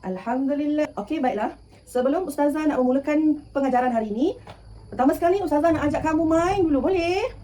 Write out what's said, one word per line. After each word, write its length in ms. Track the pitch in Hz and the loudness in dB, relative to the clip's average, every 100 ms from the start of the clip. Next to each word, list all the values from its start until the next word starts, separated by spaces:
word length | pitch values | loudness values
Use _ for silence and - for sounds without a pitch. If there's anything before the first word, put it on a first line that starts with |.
Alhamdulillah. 880 | 185 185 233 254 269 285 294 302 294 - | -6 -8 -4 -2 0 0 0 0 -2 -4
Okey, 240 | 202 311 | -6 -2
baiklah. 320 | 254 202 220 - - - - | 0 0 -4 -6 -20 -20 -6
Sebelum 400 | 247 254 320 349 | 0 2 0 -2
Ustazah 400 | 285 294 294 311 | 0 0 2 0
nak 160 | 254 | 2
memulakan 560 | 254 262 277 302 311 302 - | 2 2 2 2 2 0 -4
pengajaran 400 | 277 269 247 254 | -2 0 2 2
hari 160 | 233 220 | -2 -2
ini, 240 | 214 320 508 - - - - - | -2 -2 -4 -14 -20 -20 -20 -14
pertama 240 | 202 277 | 0 0
sekali 240 | 320 339 392 349 | 2 2 2 0
Ustazah 240 | 294 330 | 2 2
nak 160 | 311 294 | 2 0
ajak 160 | - | -2
kamu 220 | 302 320 320 | 0 0 2
main 400 | 320 349 403 330 | 2 2 2 2
dulu, 240 | 277 269 | 2 2
boleh? 400 | 370 339 370 508 - | 0 0 0 -2 -6